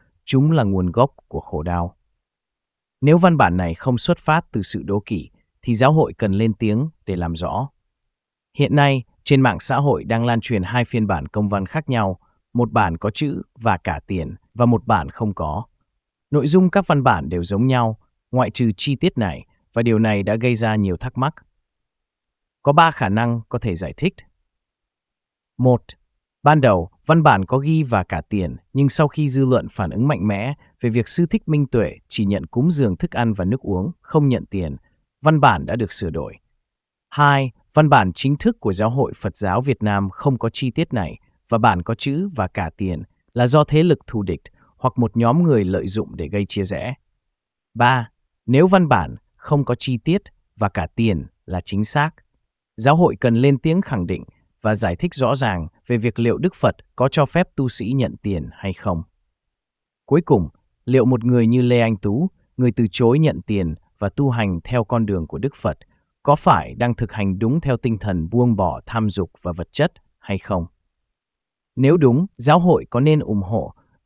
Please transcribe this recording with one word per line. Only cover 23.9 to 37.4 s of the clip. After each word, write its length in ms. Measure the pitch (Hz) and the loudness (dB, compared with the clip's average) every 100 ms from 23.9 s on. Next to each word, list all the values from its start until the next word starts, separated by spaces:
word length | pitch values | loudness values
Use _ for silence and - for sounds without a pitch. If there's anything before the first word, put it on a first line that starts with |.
| - | -6
thích. 180 | 175 - - _ _ _ _ _ _ _ _ _ _ _ _ - | -6 -6 -14 _ _ _ _ _ _ _ _ _ _ _ _ 0
Một, 240 | 127 123 - - _ _ _ _ | 2 2 -2 -20 _ _ _ _
ban 180 | - 156 | 4 4
đầu, 300 | 127 95 85 _ - | 6 2 0 _ 0
văn 160 | 160 | 4
bản 220 | 151 101 | 4 4
có 140 | 92 131 | 2 -2
ghi 240 | 143 160 | 0 0
và 220 | 139 110 | 0 -2
cả 160 | 90 95 - | -2 -6 -4
tiền, 280 | 104 87 62 _ | -4 -4 -8 _
nhưng 160 | 131 139 | 0 0
sau 200 | - 151 | 2 0
khi 200 | - 151 | 0 -2
dư 180 | 131 135 | 0 2
luận 200 | 123 90 | 0 -2
phản 200 | - 90 | -6 -6
ứng 180 | 85 135 | -2 -2
mạnh 200 | 139 101 | 0 -2
mẽ 260 | 101 117 147 _ _ | -2 -6 -8 _ _
về 100 | 120 | -2
việc 180 | 113 113 | -2 0
Sư 180 | - 175 | 0 0
Thích 220 | 170 - | -2 0
Minh 180 | 151 139 | 0 0
Tuệ 320 | 123 101 - _ | 0 -2 -4 _
chỉ 160 | - | -4
nhận 220 | 98 98 90 | -2 -2 -4
cúng 240 | 120 151 | -2 0
dường 260 | 156 123 90 | 2 0 -2
thức 140 | 175 | -6
ăn 220 | - 117 | -4 -4
và 120 | 98 | -2
nước 160 | 90 127 | -2 -4
uống, 320 | - 92 101 - | -4 -4 -4 -10
không 280 | - 156 143 | -4 0 2
nhận 180 | 117 101 | 0 -4
tiền, 300 | 98 82 67 _ _ _ _ | -6 -6 -10 _ _ _ _
văn 180 | 147 156 | 0 4
bản 260 | 135 92 67 | 4 2 -2
đã 100 | 113 | -4
được 160 | 110 | -4
sửa 180 | - 92 | -4 -4
đổi. 260 | 78 69 - _ _ _ _ _ _ _ | -6 -10 -14 _ _ _ _ _ _ _
Hai, 400 | - 143 139 | 0 2 2